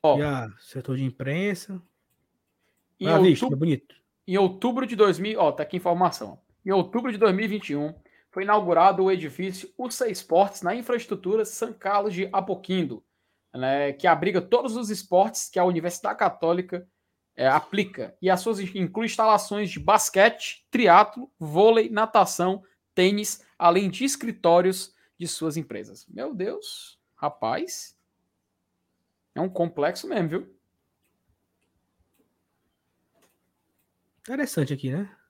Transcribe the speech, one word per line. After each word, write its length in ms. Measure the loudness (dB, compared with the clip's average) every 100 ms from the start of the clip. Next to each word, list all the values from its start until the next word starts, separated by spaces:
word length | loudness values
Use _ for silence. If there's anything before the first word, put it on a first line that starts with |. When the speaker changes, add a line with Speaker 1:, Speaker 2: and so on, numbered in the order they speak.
Speaker 1:
Ó. 140 | 4 2
Speaker 2:
E 40 |
a 260 | 0 -4 -8 -16
setor 380 | -14 -12 -6 -4
de 60 |
imprensa. 760 | -4 -6 -6 -4 -4 -6 -10 -16 _ _ _ _ _ _ _ _ _ _ _ _
Speaker 1:
Em 80 | 2
Speaker 2:
Ah, 120 | 6
vixe, 240 | 6 4
Speaker 1:
outubro, 120 | 0 -2
Speaker 2:
é 40 |
bonito. 360 | 0 -2 _ _ _ _ -4
Speaker 1:
em 100 | 2
outubro 480 | 2 0 -2 -2 -4
de 100 | 2
dois 240 | 2 4
mil, 200 | -4 0
ó, 120 | 0
tá 120 | 0
aqui 120 | -6 -4
a 40 |
informação. 600 | -2 2 0 -2 -14 -16 _ _ -2
Em 60 |
outubro 400 | 0 0 -4 -4
de 60 | 2
dois 180 | 2 2
mil 100 | -2
e 20 |
vinte 240 | -6 -6
e 40 | -6
um, 180 | -6 -10 _ _ _
foi 140 | -8
inaugurado 600 | 0 2 4 4 4 4
o 80 | 0
edifício 600 | 0 -4 -8 -8 -8 -16 -12
U 120 | -10
C 200 | -4 -4
Esportes 520 | -4 0 2 2 0
na 140 | -6 -4
infraestrutura 680 | -4 -4 -4 -8 -2 -2 -2
São 280 | -6 -10
Carlos 400 | -6 -2 0 0
de 160 | -4 -4
Apoquindo, 720 | -4 -4 -8 -4 -2 -2 -6 _ _ _ _ _
né, 400 | -6 -2 0 -2
que 140 | 0 2
abriga 340 | 2 2 -2
todos 340 | 0 0 0 -6
os 140 | -6
esportes 600 | -8 0 2 2 -2 -6
que 100 | 0
a 60 | 0
Universidade 520 | 0 -4 -6 -8 0
Católica, 680 | -2 0 -2 0 -2 -10 -12 _ _ _ _ 0
é, 120 | 2
aplica. 680 | 2 0 -4 -4 -6 -12 _
E 80 | 0
as 100 | 0
suas 180 | 0 -4
in-, 120 | -6 -4
inclui 300 | -4 -2 -4
instalações 640 | 0 4 4 2 -6 -6
de 100 | -4
basquete, 840 | 2 4 4 4 4 4 -12 -14 _
triatlo, 640 | 2 8 8 6 -2 -18 _
vôlei, 500 | -4 4 6 6 2
natação, 760 | -2 2 4 2 0 -2 -2 _ _ _
tênis, 500 | 2 2 2 -6 -10 _ _
além 320 | 4 4 0
de 140 | -2
escritórios 880 | -4 -4 -8 -2 4 4 4 -2 -10 _ _ _
de 100 | -10
suas 300 | -6 -6 -6
empresas. 480 | -8 -12 -12 -18 _
Meu 260 | -10 -10
Deus, 680 | -6 -8 -8 -12 -16 -20 _ _ _
rapaz. 840 | -8 -6 -6 -4 -8 -12 -16 _ _ _ _ _ _ _ _ _ _ _ _ _ _
É 80 | -6
um 80 | -6
complexo 580 | -2 -4 0 -4 -4 -6
mesmo, 220 | -4 -4
viu? 300 | -6 -10 _ _ _ _ _ _ _ _ _ _ _ _ _ _ _ _ _ _ _ _ _ _ _ _ _ _ _ _ _ _ _ _ _ _ _ _ _
Speaker 2:
Interessante 540 | -10 -6 -4 -2 -2
aqui, 180 | -4 -6
né? 240 | -6 -8 _